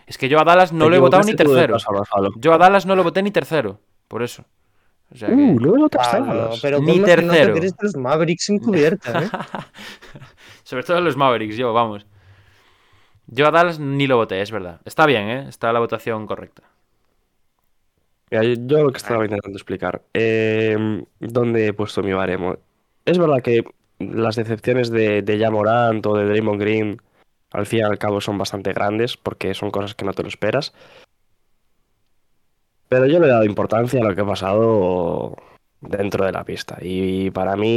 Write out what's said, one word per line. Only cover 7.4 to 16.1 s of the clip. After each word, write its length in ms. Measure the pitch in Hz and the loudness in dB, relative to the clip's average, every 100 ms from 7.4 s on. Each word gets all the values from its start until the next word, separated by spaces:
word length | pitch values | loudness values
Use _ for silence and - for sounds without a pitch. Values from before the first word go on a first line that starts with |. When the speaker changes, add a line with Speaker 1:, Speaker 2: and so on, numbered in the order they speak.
| 123 104 | 4 2
Speaker 3:
crees 200 | 185 - | -2 -4
los 140 | 202 143 | -6 -4
Mavericks 540 | 123 156 170 170 - | -2 0 0 -2 -2
encubierta, 760 | 208 233 180 151 202 120 180 | -2 0 2 2 0 -4 -4
eh? 60 | 196 | -4
Speaker 1:
<laughs> 1300 | 233 - - - - - - - 147 - _ - - | -8 -10 -14 -16 -20 -20 -20 -20 -20 -20 _ -20 -20
Sobre 200 | - 131 | -12 -10
todo 180 | 131 175 | -2 0
los 160 | 170 135 | 0 2
Mavericks, 400 | 135 113 110 110 | 2 2 -2 -4
yo, 160 | 123 | 0
vamos. 320 | 117 113 104 _ _ _ - _ _ _ _ _ _ _ _ - | 0 0 -4 _ _ _ -20 _ _ _ _ _ _ _ _ -12
Yo 200 | 120 151 | 2 4
a 40 | |
Dallas 280 | 165 175 156 | 4 2 0
ni 280 | 139 139 139 | -4 -2 2
lo 80 | 123 | 2
voté, 240 | 110 95 | 0 -2
es 100 | 101 | -4
verdad. 280 | 107 90 82 - | -6 -10 -16 -10
Está 200 | - 156 | 0 2
bien, 220 | 113 101 | 2 -2
¿eh? 160 | 127 139 | -8 -10
Está 220 | - 117 | -6 -2
la 60 | 117 | 0
votación 480 | 117 110 120 | -2 -6 -6